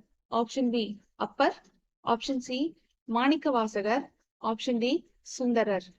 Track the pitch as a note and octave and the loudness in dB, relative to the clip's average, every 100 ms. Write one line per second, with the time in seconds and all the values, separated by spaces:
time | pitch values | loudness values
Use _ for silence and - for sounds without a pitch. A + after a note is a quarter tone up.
0 | _ _ _ A#3 A#3 C4+ B3 A#3 G3+ G3+ | _ _ _ -4 -2 0 0 0 -2 -6
1 | _ _ - - D4 - _ _ _ _ | _ _ -8 2 2 2 _ _ _ _
2 | - A#3 - C4+ B3 B3+ E4 - _ _ | -2 -2 -2 -6 -4 -4 -4 -6 _ _
3 | - A#3 C4 D4+ D4+ B3 A3 G#3+ G3+ B3 | -4 0 2 2 2 2 0 0 0 0
4 | C#4 _ _ _ A3 A3+ - A#3+ A#3+ E4 | -2 _ _ _ -6 -4 -2 0 0 0
5 | - _ - - B3 A#3 G#3 F#3+ F#3 | -4 _ -18 -4 0 2 2 0 -4